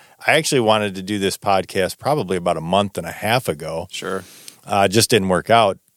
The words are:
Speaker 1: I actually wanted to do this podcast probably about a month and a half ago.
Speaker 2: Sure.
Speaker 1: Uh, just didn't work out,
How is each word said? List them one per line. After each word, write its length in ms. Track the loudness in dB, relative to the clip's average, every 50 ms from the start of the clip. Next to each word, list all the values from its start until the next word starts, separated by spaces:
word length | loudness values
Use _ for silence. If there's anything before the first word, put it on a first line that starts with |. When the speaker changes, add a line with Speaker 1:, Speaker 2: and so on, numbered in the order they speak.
| -20 _ _ _ -2
Speaker 1:
I 80 | 0 2
actually 260 | 2 2 2 0 2
wanted 340 | 4 4 4 4 2 -2 -4
to 60 | -6
do 160 | -6 -4 -4 -2
this 180 | 0 -2 -2 -2
podcast 600 | -2 0 0 0 0 -2 -2 -2 -2 -2 -4 -6
probably 400 | -4 -2 -2 -2 -2 -2 -4 -2
about 200 | 0 -2 -2 -2
a 40 |
month 360 | -2 0 0 0 0 0 -4 -8
and 100 | -10 -10
a 40 |
half 360 | -10 -8 -4 -2 -2 -2 -2 -4
ago. 400 | -6 -6 -8 -8 -8 -8 -10 -10
Speaker 2:
Sure. 340 | -12 -10 -8 -6 -6 -8 -8 -12 -18 -20 -20 -20 -20 _ _
Speaker 1:
Uh, 220 | -2 0 2 2 2
just 220 | 4 2 2 4
didn't 200 | 2 2 2 2
work 200 | 0 0 2 4
out, 300 | 4 6 6 4 2 -2 _ _ _